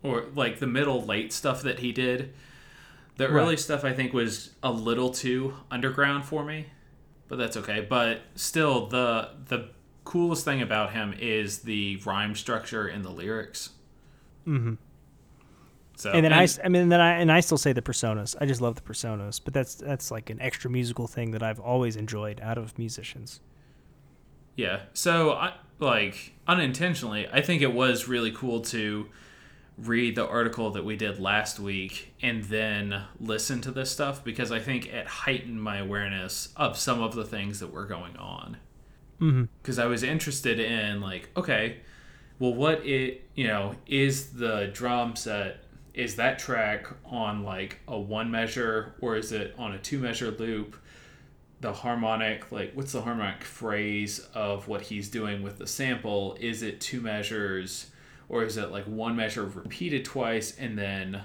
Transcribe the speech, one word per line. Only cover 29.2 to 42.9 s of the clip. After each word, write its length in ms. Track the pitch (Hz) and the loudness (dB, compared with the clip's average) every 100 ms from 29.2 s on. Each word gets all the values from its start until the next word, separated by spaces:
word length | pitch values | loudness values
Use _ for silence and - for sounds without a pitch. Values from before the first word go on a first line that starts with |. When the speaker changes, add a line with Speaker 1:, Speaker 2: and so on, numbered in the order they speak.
| - - - - - - | -20 -20 -20 -20 -20 -10
Speaker 1:
read 380 | 110 117 120 110 | 0 2 2 0
the 100 | 113 | 0
article 440 | 120 113 113 110 | 2 2 0 -2
that 120 | 101 | -2
we 120 | 90 107 | -4 -2
did 240 | 107 95 | -2 -2
last 400 | 95 104 107 - | 2 2 0 -6
week 520 | 98 95 95 - - - | -4 -4 -4 -10 -14 -4
and 240 | 123 113 | -2 -2
then 600 | 101 110 110 104 101 98 101 - | -2 -2 0 0 -2 -4 -6 -8
listen 400 | 113 107 - 123 | -4 -2 -2 -2
to 80 | 127 | -4
this 200 | 131 131 | -4 -4
stuff, 340 | - 139 135 | -2 -2 -2
because 260 | 117 113 117 | -6 -4 -2
I 80 | 113 | -2
think 280 | 117 127 - | -2 -4 -4
it 200 | 117 - | -8 -8
heightened 560 | - - 131 123 113 | -4 -2 -2 -2 -4
my 160 | 107 101 | -4 -2
awareness 720 | 98 101 101 98 92 - - - | -2 -2 -2 -4 -4 -6 -8 0
of 200 | 135 - | 0 0
some 240 | - 120 | 0 2
of 140 | 113 | 0
the 100 | 113 | -2
things 360 | 101 107 101 101 | -6 -6 -6 -6
that 120 | 87 | -8
were 140 | 78 101 | -10 -8
going 300 | 85 87 - | -8 -10 -12
on. 400 | - - - - - - - - - - | -12 -10 -12 -14 -16 -20 -20 -20 -20 2
Speaker 2:
Mm-hmm. 240 | 160 127 117 - | 4 4 2 -4
Speaker 1:
'Cause 160 | - 120 | -4 0
I 80 | 120 | 2
was 160 | 117 | 2
interested 560 | 127 156 151 135 123 113 | 0 0 -2 -2 0 2
in, 420 | 113 113 104 101 | 0 0 0 -2
like, 300 | 98 90 - - | -4 -8 -6 -4
okay, 420 | 180 110 113 110 - - - - - - | 0 2 0 -4 -16 -20 -20 -20 -20 0
well, 140 | 127 | 0
what 320 | 120 147 156 | 4 4 2
it, 440 | 147 | 2